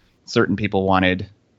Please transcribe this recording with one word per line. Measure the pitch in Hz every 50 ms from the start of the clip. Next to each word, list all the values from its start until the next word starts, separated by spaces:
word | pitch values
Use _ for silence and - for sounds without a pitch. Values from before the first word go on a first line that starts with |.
| _ _ _ _ _
certain | - - 117 113 - 101
people | 98 107 98 104 98 95
wanted | 95 95 92 92 92 92 92 95 - - _ _ _ _